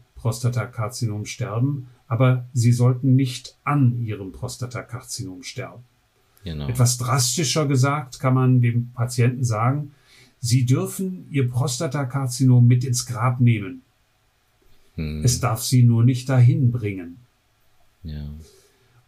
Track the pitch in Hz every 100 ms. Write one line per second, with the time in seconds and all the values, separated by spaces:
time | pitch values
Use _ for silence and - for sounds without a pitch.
0 | _ - 117 - 120 117 101 - 107 -
1 | 113 104 101 - 98 107 135 143 - _
2 | _ 117 131 127 - 127 117 120 123 127
3 | 139 131 135 - - - - 147 127 120
4 | 113 101 95 85 98 - 95 98 - -
5 | - - 92 90 90 - 101 92 - _
6 | _ _ _ _ 92 78 71 62 123 -
7 | 120 - - - 151 165 143 135 139 147
8 | - - 131 131 127 127 120 117 117 -
9 | 117 - 120 123 127 107 117 143 151 -
10 | _ _ _ _ 120 127 120 143 190 -
11 | 190 185 - 139 123 123 151 - 165 147
12 | 131 139 131 - 131 123 120 123 123 120
13 | - 107 123 123 120 107 98 90 - _
14 | _ _ _ _ _ _ _ - _ -
15 | 78 76 78 - - 117 - 127 120 113
16 | 120 127 - 131 120 165 123 117 104 95
17 | 87 87 _ _ _ _ _ _ _ _
18 | 80 76 73 76 76 _ _ _ _ _